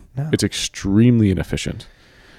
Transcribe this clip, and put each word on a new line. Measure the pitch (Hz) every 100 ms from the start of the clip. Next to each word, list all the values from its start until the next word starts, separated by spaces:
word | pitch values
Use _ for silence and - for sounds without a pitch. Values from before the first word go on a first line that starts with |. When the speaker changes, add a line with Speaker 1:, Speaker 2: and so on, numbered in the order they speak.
| - 131
Speaker 1:
No. | 151
Speaker 2:
It's | 139
extremely | 101 - - - 98 98 120 120 104
inefficient. | 85 78 69 - - - _ _ _ _